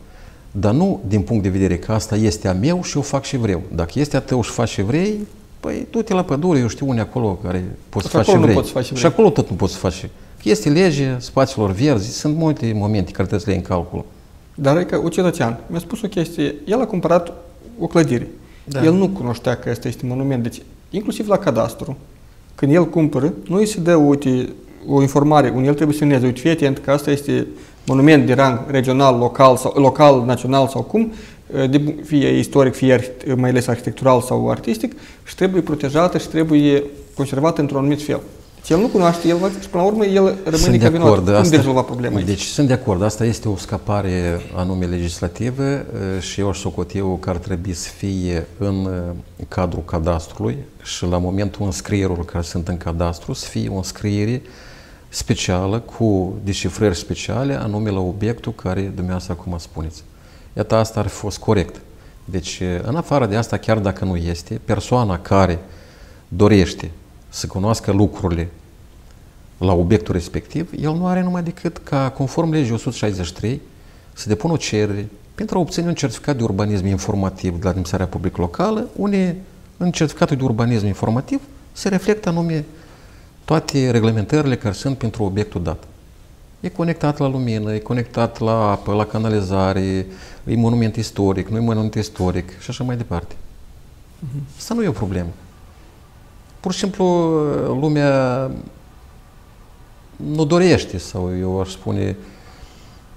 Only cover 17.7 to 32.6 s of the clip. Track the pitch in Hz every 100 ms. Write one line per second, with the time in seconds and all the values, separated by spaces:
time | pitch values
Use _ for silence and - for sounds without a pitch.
17.7 | - 165 170 147 120 104 - - - -
18.7 | 139 160 185 185 - 120 117 127 120 127
19.7 | 120 127 117 127 127 139 127 117 - -
20.7 | - - 180 214 - 208 190 156 117 113
21.7 | - - 131 - - - - - - 139
22.7 | 165 165 170 151 139 147 208 - 185 214
23.7 | 185 170 165 143 139 135 127 120 - -
24.7 | - - 139 139 147 147 151 127 120 135
25.7 | 147 151 147 147 135 123 120 165 165 139
26.7 | 131 - 143 147 143 143 127 113 - -
27.7 | - - 131 147 151 123 123 135 120 139
28.7 | 139 127 131 135 120 120 - 131 123 -
29.7 | 143 135 131 147 131 120 120 127 135 127
30.7 | 123 120 214 226 - - - - 139 135
31.7 | 143 147 - - 147 131 131 123 143